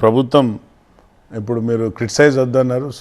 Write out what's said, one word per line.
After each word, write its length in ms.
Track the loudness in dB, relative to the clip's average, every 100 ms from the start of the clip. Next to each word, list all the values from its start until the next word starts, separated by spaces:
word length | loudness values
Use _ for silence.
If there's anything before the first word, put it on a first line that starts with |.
ప్రభుత్వం, 580 | 2 2 2 2 2 -4 _ _ _ _ _ _ _ -12
ఇప్పుడు 220 | -6 -4
మీరు 300 | -2 -2 -2
క్రిటిసైజ్ 500 | -4 -6 2 2 2
వద్దన్నారు, 520 | 0 0 0 -2 -6 -4